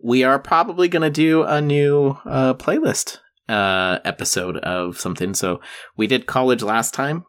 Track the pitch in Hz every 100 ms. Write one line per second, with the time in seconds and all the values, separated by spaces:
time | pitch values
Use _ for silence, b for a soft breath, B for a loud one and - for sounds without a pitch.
0 | 117 127 127 135 - 165 170 175 175 175
1 | 160 147 160 160 151 147 147 143 143 143
2 | 139 139 - 131 131 131 - 240 311 -
3 | - - _ _ - 107 98 95 92 90
4 | - - 98 95 90 82 - 90 90 85
5 | 90 87 92 98 95 87 B B B -
6 | 107 127 - 131 131 120 104 110 117 -
7 | 139 160